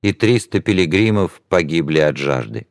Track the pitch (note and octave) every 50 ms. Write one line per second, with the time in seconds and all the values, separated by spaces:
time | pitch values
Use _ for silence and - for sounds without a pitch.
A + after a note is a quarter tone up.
0 | - G2+ F#2+ _ - G#2+ B2 A2+ - _ - G2+ - - G2+ F#2 F#2 D#2+ D#2 F#2+
1 | A2 A2 G#2+ G#2 F#2+ E2+ - - _ _ - F2+ E2+ C#2+ D#2+ E2+ D#2 C#2+ D#2 D#2
2 | D2+ D2+ C2+ C2 C#2 C#2+ C#2 B1+ A#1 G#1+ A1 A1 - _